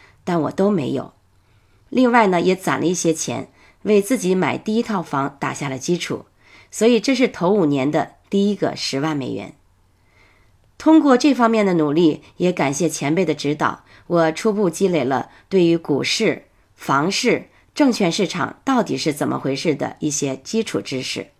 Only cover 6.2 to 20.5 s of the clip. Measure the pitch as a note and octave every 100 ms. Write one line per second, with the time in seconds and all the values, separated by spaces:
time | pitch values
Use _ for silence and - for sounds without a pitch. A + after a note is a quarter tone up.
6.2 | - _ _ - - - A3 A#3+ - B3+
7.2 | B3 - F3+ G#3+ D3+ C#3+ C3+ D#3 - -
8.2 | - G3 G3+ G3 D3+ - - C3+ D#3 D3+
9.2 | B2 G#2+ G2 - _ _ _ _ _ _
10.2 | _ _ _ _ _ - D4+ D#4+ C#4+ B3
11.2 | D4+ B3 A3+ A3 G3+ F3 D3+ D3+ D#3+ C#3+
12.2 | - - F3+ F3 C#3 C#3 E3 - C#3+ E3
13.2 | D#3+ D3 C#3+ D3 C3+ - _ - - E3+
14.2 | D#3+ D#3+ A3 G3+ F#3+ E3 F#3+ E3 B2+ C3
15.2 | - - - F#3+ E3+ E3+ - C3 - -
16.2 | G#3 B2+ - _ _ - - C#3 E3+ -
17.2 | B3 D3+ - _ _ - C#4 G#3+ F3+ E3+
18.2 | E3+ F3 B2 - - B3+ G3 C3 D#3+ D3
19.2 | C3+ C3 C#3 C3+ F3 C#3+ A#2+ - D3+ C#3+
20.2 | C#3 C3 -